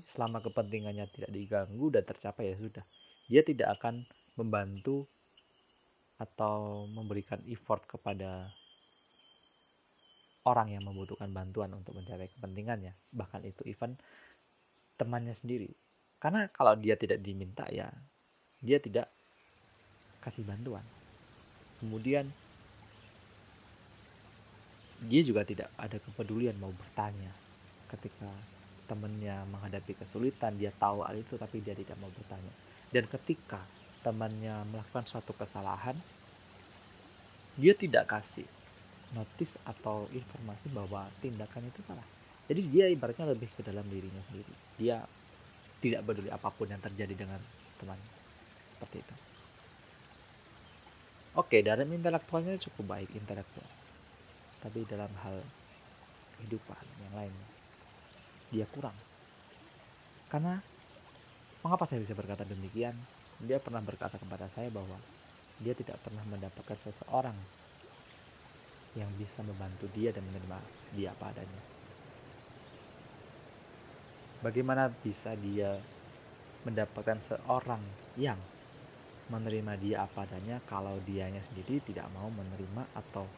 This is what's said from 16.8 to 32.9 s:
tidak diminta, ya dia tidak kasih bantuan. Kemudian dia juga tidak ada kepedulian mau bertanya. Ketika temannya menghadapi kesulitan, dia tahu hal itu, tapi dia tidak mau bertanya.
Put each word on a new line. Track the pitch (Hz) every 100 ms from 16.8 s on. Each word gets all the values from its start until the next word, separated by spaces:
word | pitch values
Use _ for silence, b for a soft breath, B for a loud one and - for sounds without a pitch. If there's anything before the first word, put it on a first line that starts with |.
| 107
tidak | 107 131 110
diminta, | 98 95 95 - -
ya | - - 120 135 - - - - -
dia | 123 143
tidak | 107 120 - - - - - - - - - - - -
kasih | 123 120 101
bantuan. | 104 123 101 113 - - - - - - - - -
Kemudian | 113 110 120 143 139 143 - - - - - - - - - - - - - - - - - - - - - - - - - - 113
dia | 139 143
juga | 107
tidak | 101 101 - -
ada | 110 107
kepedulian | - 107 104 110 120 101
mau | 95
bertanya. | 90 - - 104 101 92 95 - - - - -
Ketika | - - - 101 98 107 - - - -
temannya | 107 104 107 104 98 98
menghadapi | 98 101 98 98 95
kesulitan, | 98 104 127 - 113 101
dia | 101
tahu | - 101 101 -
hal | 107
itu, | - 123
tapi | 107 113
dia | 101
tidak | 98 98 98
mau | 98
bertanya. | 90 - 95 92 - B B B